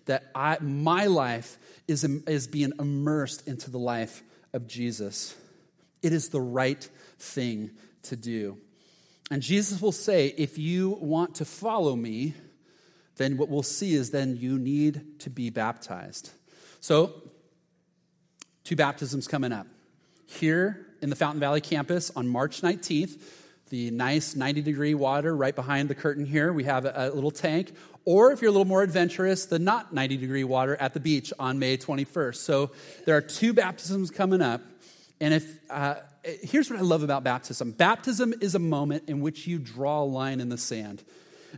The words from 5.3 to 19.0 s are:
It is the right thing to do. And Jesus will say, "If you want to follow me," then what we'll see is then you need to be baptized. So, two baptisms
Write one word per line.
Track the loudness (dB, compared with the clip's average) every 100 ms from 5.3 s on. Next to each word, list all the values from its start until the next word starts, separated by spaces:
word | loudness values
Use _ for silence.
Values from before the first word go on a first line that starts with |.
| -12 -20 -20 _ _ _ _
It | 0
is | 0 0
the | -2
right | -2 0 0 0 -8 -20 -20 -18
thing | -10 -4 -4 -4 -8 -12 -20 _
to | -12 -10
do. | -6 -6 -6 -10 -20 _ _ _ _ _ -6
And | -4
Jesus | 0 0 0 0
will | -2
say, | 0 2 4 4 2
"If | -4 -2
you | -2 0 0 -2
want | -2 0 0 -4
to | -8
follow | -6 -2 2 2 0
me," | -4 -4 -4 -6 -16 _ _ _ _ _ _ -4
then | -2 0
what | 0
we'll | 0
see | -2 -2 0
is | 0 0
then | -2 -2 -2
you | -2 -2
need | 0 2 2 0 -10 -16
to | -14
be | -6 -6
baptized. | -2 -4 -4 -10 -12 -12 -16 -16 -20 _ -20 -20 -12
So, | 2 4 4 0 -20 -20 _ _ _ _ _ _ _ _ _ _ -20 _
two | -6 2
baptisms | 2 0